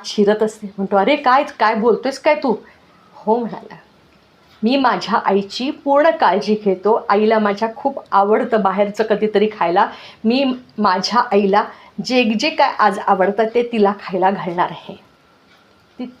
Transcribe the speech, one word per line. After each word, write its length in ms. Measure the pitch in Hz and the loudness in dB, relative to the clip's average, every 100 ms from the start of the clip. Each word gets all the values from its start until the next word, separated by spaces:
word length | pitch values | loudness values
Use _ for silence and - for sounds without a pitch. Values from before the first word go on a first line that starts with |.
| - | -6
शिरत 380 | - 202 214 | 0 2 2
असते. 240 | 220 - 202 - | -2 -4 -14 -8
म्हणतो, 200 | 196 202 | -2 0
"अरे 180 | 202 294 | 2 0
काय, 280 | 262 262 294 - | 2 2 0 -2
काय 160 | 220 226 | 0 2
बोलतोयस 440 | 233 208 262 269 | 2 0 -2 -4
काय 160 | - 302 | 0 0
तू?" 200 | 277 214 - - _ _ _ | 0 -4 -6 -20 _ _ _
"हो," 260 | - - 233 | -12 -2 -2
म्हणाला, 360 | 226 170 - - _ _ _ _ _ _ _ _ | -2 -10 -16 -20 _ _ _ _ _ _ _ _
"मी 140 | 214 277 | 0 2
माझ्या 420 | 247 190 175 208 - | 2 0 -2 -2 0
आईची 460 | 196 196 - 254 | 0 -2 -6 -6
पूर्ण 380 | 302 277 277 320 | -6 0 4 4
काळजी 460 | 320 226 - 208 214 208 | 2 2 2 0 0 0
घेतो. 400 | 185 202 226 - | 0 0 0 2
आईला 300 | 208 214 220 | 2 4 2
माझ्या 360 | 208 202 226 220 | 0 -2 -4 -4
खूप 240 | 277 - - | -6 -6 -2
आवडतं 500 | 196 202 220 - 220 | 0 2 2 0 0
बाहेरचं 420 | 196 190 208 202 | 0 0 -2 -2
कधीतरी 460 | 214 202 214 208 214 - | -2 0 0 0 0 0
खायला. 280 | 170 180 233 - - - | 0 2 0 -2 -20 -4
मी 300 | 220 247 269 - - - | 0 0 0 -4 -10 -2
माझ्या 420 | 208 185 196 214 | 0 0 0 0
आईला 440 | - 202 202 202 220 - - - 175 | 2 2 4 2 0 -10 -20 -12 -2
जे, 180 | 254 | 0
जे 260 | 240 214 302 | 0 0 -2
काय 220 | 311 285 - | 0 0 2
आज 200 | 214 196 | 0 0
आवडतं 440 | - 196 185 202 220 240 | -2 2 2 0 0 0
ते 140 | 240 | -2
तिला 220 | 226 202 208 | 2 2 2
खायला 300 | - 180 175 | -6 -2 0
घालणार 360 | 196 180 175 175 | 0 -6 -4 -4
आहे." 240 | 156 - 190 _ _ _ _ _ _ _ _ _ _ | -4 -16 -20 _ _ _ _ _ _ _ _ _ _
ती 60 | 247 - | -16 -16